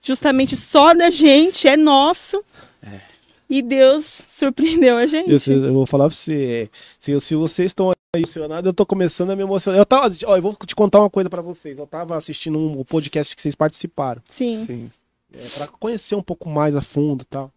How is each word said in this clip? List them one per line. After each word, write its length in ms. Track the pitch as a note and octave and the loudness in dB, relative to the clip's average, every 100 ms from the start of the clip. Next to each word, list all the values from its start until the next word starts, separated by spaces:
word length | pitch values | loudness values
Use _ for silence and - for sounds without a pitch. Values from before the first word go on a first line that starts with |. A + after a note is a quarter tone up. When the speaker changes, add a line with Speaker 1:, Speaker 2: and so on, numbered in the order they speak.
Speaker 1:
justamente 540 | - C4 D4+ C4 C4+ C4+ | -6 -2 0 2 0 -4
só 380 | - D4+ D4+ | 2 6 6
da 160 | E4+ E4+ | 6 4
gente, 560 | E4 D4+ C#4 E4+ - C#4+ | 4 6 6 4 4 4
é 100 | D4 | 4
nosso." 680 | D4+ C4+ D4 F4+ - G4 - _ - _ | 4 4 2 -2 -6 -8 -10 _ -20 _
Speaker 2:
É. 180 | - G2+ _ _ _ _ _ | -20 -20 _ _ _ _ _
Speaker 1:
E 140 | C4+ | -4
Deus 420 | A#3+ C4+ C4 D4 D4+ - - | 0 4 4 4 -2 -18 -20
surpreendeu 680 | - C#4 - D#4+ D#4+ C4 A#3+ | -4 -2 0 0 4 4 4
a 100 | B3+ | 0
gente. 200 | D#4 F#4 C#3+ - | 0 2 0 2
Speaker 3:
Eu, 140 | C3+ | 0
eu 80 | C3+ | 2
vou 100 | C3 C3 | 0 0
falar 200 | C#3 D3 | 2 0
pra 80 | |
você, 540 | - - D3+ C3 A#2 G#2+ | -2 -6 -4 -4 -4 -8
é, 40 | - - _ | -14 -20 _
se, 200 | - C#3+ | -4 -4
se 140 | - | -2
vocês 360 | D#3 D#3+ - F#3 | -4 -4 -2 -4
estão 180 | - F#3 | -2 -2
aí 40 | F3+ _ E3+ | -2 _ -6
emocionados, 440 | E3+ E3+ D3+ D#3+ F#3 | -4 -6 -10 -4 -4
eu 60 | |
tô 140 | F3 - | 0 0
começando 440 | G3 F3+ - F#3 | 0 -2 -2 -6
a 60 | G3 | -4
me 60 | |
emocionar. 360 | G3 G3 G3 F#3+ | -4 -4 0 2
Eu 40 | |
tava, 300 | G3+ C4 B3 F3 A3+ | 4 4 0 -4 0
ó, 100 | F#3+ | 0
eu 60 | |
vou 120 | F3+ G#3 | 0 -8
te 100 | - | -14
contar 260 | - G#3 G3+ | 0 4 4
uma 100 | G#3 | 4
coisa 180 | G3 F#3+ | 0 -4
pra 140 | F#3 | -8
vocês. 340 | E3+ F3 D#3 C#3 | -12 -14 -16 -16
Eu 100 | C#3+ | -14
tava 300 | D#3 E3+ E3 | -12 -8 -10
assistindo 400 | - D3 D#3+ D#3 | -10 -12 -6 -4
um, 200 | D#3 C#3+ | -4 -6
o 60 | |
podcast 500 | C3 D#3+ C#3+ D3+ D3 | -4 -4 -4 -6 -6
que 80 | - | -6
vocês 120 | D#3 - | -8 -2
participaram. 680 | D3+ - F3+ - C3+ A#2 _ | -4 -4 -12 -8 -8 -8 _
Speaker 1:
Sim. 340 | - B3 A3 | -8 -6 -6
Speaker 2:
Sim. 260 | A3 A#2+ A#2 _ _ _ _ | -10 -14 -16 _ _ _ _
Speaker 3:
É, 120 | - A#2+ - | -20 -16 -14
pra 100 | C#3+ | -14
conhecer 480 | _ G#3+ A3+ - | _ -8 -8 -6
um 80 | G#3 | -8
pouco 260 | - - E3 | -8 -12 -6
mais 260 | D3+ D3+ C#3+ | -2 0 -2
a 40 | |
fundo 420 | C#3 D3 D3 C3+ | -4 -4 -2 -4
e 20 | |
tal. 280 | B2 C#3 C3+ | -8 -14 -14